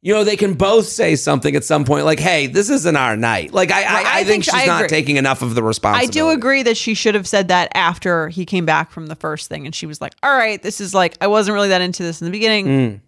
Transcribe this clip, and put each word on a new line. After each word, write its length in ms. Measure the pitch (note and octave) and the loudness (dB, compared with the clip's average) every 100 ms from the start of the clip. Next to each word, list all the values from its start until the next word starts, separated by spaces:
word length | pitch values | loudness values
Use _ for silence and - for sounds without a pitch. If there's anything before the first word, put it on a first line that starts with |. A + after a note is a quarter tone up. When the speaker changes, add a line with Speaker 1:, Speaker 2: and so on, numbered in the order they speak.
Speaker 1:
you 100 | E3+ | 2
know, 80 | G#3+ | 2
they 120 | G#3 G#3 | 2 2
can 180 | G3+ | 0
both 320 | D#3+ G3 A3+ G#3 | 2 4 4 2
say 300 | - E3+ D3+ | 0 0 2
something 380 | - D3 D3 | 0 0 2
at 80 | C#3+ | -2
some 200 | - D3+ | 0 0
point, 200 | C3 D3 | 2 2
like, 140 | D3+ D#3 | 2 0
"Hey, 300 | D#3 E3 C#3 | 2 0 0
this 200 | D#3+ G3+ | 0 0
isn't 260 | C#4 E3 D3+ | 0 2 2
our 200 | B2+ G#2+ | 0 0
night." 360 | A#2 G#2+ D#2 | 0 0 -2
Like, 160 | - F3+ | 0 2
I, 120 | G3 | 0
I, 20 | |
Speaker 2:
Well, 220 | G3 F3+ F#3+ | 0 0 0
Speaker 1:
I 40 | |
Speaker 2:
I 40 | - | -2
Speaker 1:
think 40 | F#3+ | 2
Speaker 2:
think 160 | G#3+ | 0
Speaker 1:
she's 100 | - | 2
Speaker 2:
I 120 | B3+ C4 | 0 2
Speaker 1:
not 140 | E3+ | 2
Speaker 2:
agree. 80 | D3+ | 2
Speaker 1:
taking 280 | D#3 C3+ C#3+ | 0 0 0
enough 260 | C3+ C3 | 2 0
of 120 | B2 | -2
the 80 | A#2 | 0
Speaker 2:
I 20 | |
Speaker 1:
responsibility. 480 | A2 A2 - G#2+ B3 | 0 0 0 0 0
Speaker 2:
do 180 | C4 D#4+ | 0 0
agree 340 | D#4+ A#3 C4+ | 0 0 0
that 120 | B3 A#3 | 0 0
she 180 | - | -2
should 200 | A3 A3 | -2 0
have 140 | G#3 F#3+ | 0 0
said 180 | G3+ F#3 | -2 2
that 220 | F3+ F3 | 2 2
after 540 | - E3+ F3 F#3 E3+ D#3 | 0 0 0 -2 -2 -2
he 160 | E3+ | -6
came 220 | E3+ - E3 | -4 -2 0
back 240 | D#3 D#3+ | 0 -2
from 160 | - D#3 | -8 -14
the 80 | |
first 340 | D#3+ D#3+ D3+ - | -10 -8 -8 -10
thing, 160 | D3+ | -12
and 80 | D3 | -12
she 140 | D#3+ D#3 | -12 -12
was 140 | D3+ | -12
like, 140 | C#3+ _ | -14 _
"All 120 | C4 C4+ | 0 2
right, 240 | A3+ G3+ | 2 -2
this 200 | - - | -8 -8
is, 120 | G3 | -2
like, 240 | F#3+ F3 - | 2 2 0
I 80 | G3 | 0
wasn't 260 | G#3 G3+ | 2 2
really 140 | G#3 G3+ | 0 2
that 140 | F#3 | 2
into 200 | F3+ F3+ | 0 -4
this 180 | F3 D#3+ | -6 -6
in 40 | |
the 80 | E3+ | -8
beginning." 340 | G3+ A3 G#3+ F#3+ | -2 0 0 2
Speaker 1:
Mm. 340 | C3+ B2 G2+ | 0 0 -4